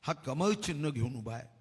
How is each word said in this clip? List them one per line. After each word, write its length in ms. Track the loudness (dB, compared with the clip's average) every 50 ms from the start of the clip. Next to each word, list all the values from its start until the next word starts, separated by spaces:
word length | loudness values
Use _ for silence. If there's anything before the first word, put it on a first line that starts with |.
| -2
हा 100 | -2 -4 -2 -2
कमळ 260 | -4 0 2 4 4 4 4 2
चिन्ह 260 | -2 -2 0 0 0
घेऊन 260 | 2 2 0 0 0
उभा 180 | -4 -6 -6 -6
आहे. 140 | -8 -10 -12 -18 -20